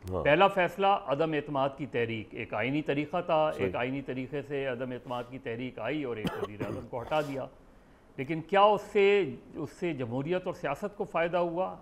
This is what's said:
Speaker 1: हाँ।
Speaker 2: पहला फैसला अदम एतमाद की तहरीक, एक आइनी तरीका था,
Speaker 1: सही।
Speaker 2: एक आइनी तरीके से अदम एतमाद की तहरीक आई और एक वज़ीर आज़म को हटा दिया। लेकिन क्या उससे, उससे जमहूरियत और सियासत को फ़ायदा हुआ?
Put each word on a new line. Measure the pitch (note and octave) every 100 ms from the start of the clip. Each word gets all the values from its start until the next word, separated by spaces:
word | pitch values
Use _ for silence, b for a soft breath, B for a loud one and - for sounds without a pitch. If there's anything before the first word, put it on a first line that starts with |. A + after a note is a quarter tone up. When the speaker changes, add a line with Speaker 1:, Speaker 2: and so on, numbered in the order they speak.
| F2+
Speaker 1:
हाँ। | F2+
Speaker 2:
पहला | C#3 D#3 G3
फैसला | G3 E3+ - G3
अदम | G3 - C#3 D#3+ D3+
एतमाद | D3 C#3+ C#3 C#3
की | C#3+
तहरीक, | A#2+ A#2 A2+ G2+
एक | B2 A2
आइनी | G#2+ A#2 D3
तरीका | D3 C#3+ D3 F3+
था, | F3 D#3+ D#3
Speaker 1:
सही। | D3+ -
Speaker 2:
एक | C3+
आइनी | B2+ C3+
तरीके | C#3 C3 B2+ C#3+
से | C3+ C#3+ C#3
अदम | A#2+ C3
एतमाद | B2 - B2 A#2+
की | C3
तहरीक | C3 A2+ B2+ -
आई | A2 D#3
और | C3+ A2
एक | G#2+
वज़ीर | - G2+ G#2
आज़म | G#2 A2
को | A#2+ B2+
हटा | A#2 D#3
दिया। | D3 C3+ B2 - b b b b b -
लेकिन | C3+ D#3+ D#3
क्या | G3 G#3
उससे, | G3+ - G#3+ G3 G3+ E3 A#2+ - -
उससे | D3+ - F3
जमहूरियत | D3 A#2+ B2 C#3 F3+ F3+
और |
सियासत | E3 D3 C#3+ G3+ -
को | -
फ़ायदा | E3 E3+ F3
हुआ? | F3 E3 F#3 F3+